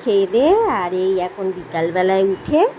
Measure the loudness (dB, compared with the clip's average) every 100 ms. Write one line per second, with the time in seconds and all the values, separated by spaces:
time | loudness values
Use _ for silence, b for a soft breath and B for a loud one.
0 | 0 0 2 2 4 4 2 -2 -2 -2
1 | 0 0 -4 -4 -6 -6 -8 -4 -2 0
2 | 0 2 0 -2 0 2 2